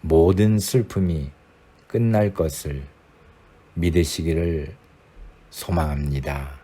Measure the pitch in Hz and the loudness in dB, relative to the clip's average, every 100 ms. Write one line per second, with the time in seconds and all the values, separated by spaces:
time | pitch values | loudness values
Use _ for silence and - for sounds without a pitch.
0 | 78 80 85 92 107 107 98 131 101 98 | 4 6 6 6 4 2 0 -2 0 -2
1 | 90 80 69 - _ _ _ _ _ 117 | 0 -2 -6 -12 _ _ _ _ _ 0
2 | 117 110 104 98 80 - 73 69 69 _ | 2 2 2 0 -2 -2 -8 -8 -10 _
3 | _ _ - - - _ _ - 87 87 | _ _ -20 -20 -20 _ _ -2 2 2
4 | 80 - 82 80 85 82 71 - _ _ | 0 -2 -2 0 0 -2 -6 -14 _ _
5 | _ - - - _ - - 87 78 73 | _ -20 -20 -20 _ -14 -4 -2 0 -2
6 | 71 69 67 71 67 69 | -2 -4 -4 -8 -10 -14